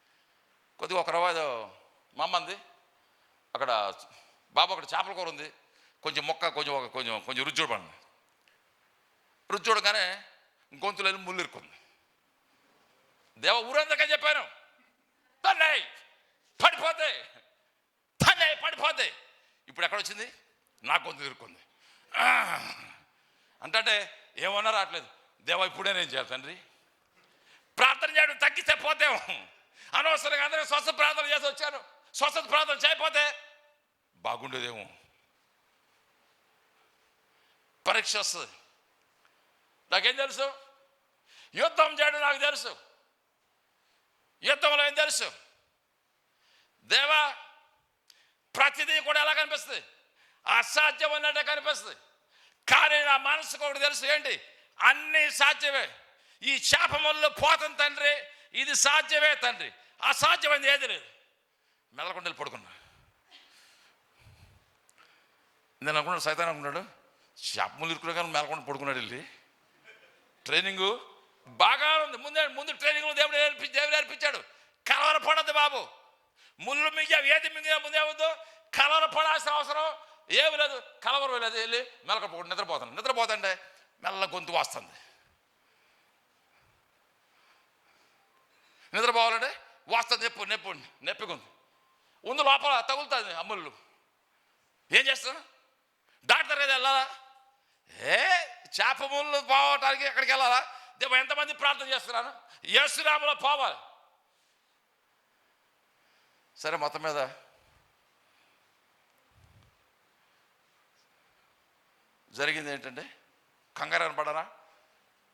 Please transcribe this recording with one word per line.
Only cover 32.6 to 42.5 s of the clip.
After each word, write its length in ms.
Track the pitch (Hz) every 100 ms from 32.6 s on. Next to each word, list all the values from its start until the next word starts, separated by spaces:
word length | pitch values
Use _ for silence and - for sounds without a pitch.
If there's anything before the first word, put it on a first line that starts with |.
| 302 277
చేయకపోతే 640 | 294 311 311 294 294 - - - _ _ _ _ _
బాగుండేదేమో. 720 | _ 113 117 131 127 120 110 85 - _ _ _ _ _ _ _ _ _ _ _ _ _ _ _ _ _ _ _ _ _ _ _ _ _ _ _ _ -
పరీక్ష 300 | 226 - 208
వస్తుంది. 360 | - 175 123 - _ _ _ _ _ _ _ _ _ _ _ _ _
నాకేం 240 | 190 220 262
తెలుసు? 360 | 269 - 277 - - _ _ _ _ _ _ - -
యుద్ధం 460 | 180 330 330 311 294
చేయడం 200 | 294 294
నాకు 180 | 285 269
తెలుసు. 380 | 285